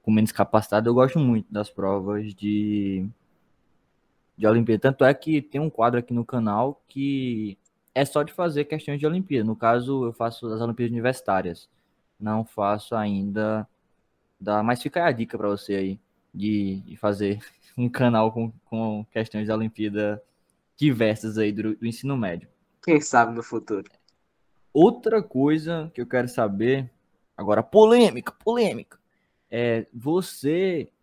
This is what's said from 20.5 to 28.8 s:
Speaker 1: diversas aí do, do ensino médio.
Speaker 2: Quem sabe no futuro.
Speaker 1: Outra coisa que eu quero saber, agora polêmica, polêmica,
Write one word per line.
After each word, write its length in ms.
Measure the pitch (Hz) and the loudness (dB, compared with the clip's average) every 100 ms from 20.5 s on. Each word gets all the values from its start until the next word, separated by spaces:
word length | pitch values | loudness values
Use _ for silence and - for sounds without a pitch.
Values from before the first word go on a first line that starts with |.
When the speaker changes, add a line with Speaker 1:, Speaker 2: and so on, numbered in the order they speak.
| _ _ _ | _ _ _
Speaker 1:
diversas 640 | 147 117 110 107 113 107 | 0 2 2 0 -4 -2
aí 140 | 107 | -2
do, 220 | 104 110 107 | -2 -4 -4
do 120 | 113 | -6
ensino 300 | 120 139 135 | -6 -6 -4
médio. 320 | 101 87 - _ _ _ | -4 -8 -12 _ _ _
Speaker 2:
Quem 160 | - 151 | 2 2
sabe 340 | - 123 117 | 4 2 2
no 80 | 117 | -2
futuro. 480 | - 117 - 101 95 _ _ _ _ _ _ _ _ | -8 -8 -6 -6 -8 _ _ _ _ _ _ _ _
Speaker 1:
Outra 500 | 143 196 240 226 220 | 6 6 6 0 0
coisa 640 | - 127 143 156 156 165 160 | 0 0 2 0 -2 -6 -8
que 80 | - | -10
eu 40 | 120 | -4
quero 220 | 127 123 | -2 -2
saber, 640 | 127 107 98 117 135 127 _ _ _ _ - | -2 -2 0 0 0 -2 _ _ _ _ -8
agora 260 | 104 104 | 0 0
polêmica, 680 | - 208 220 240 214 117 - | 4 8 8 8 6 2 -8
polêmica, 640 | - - 240 208 110 | -6 -2 0 0 -2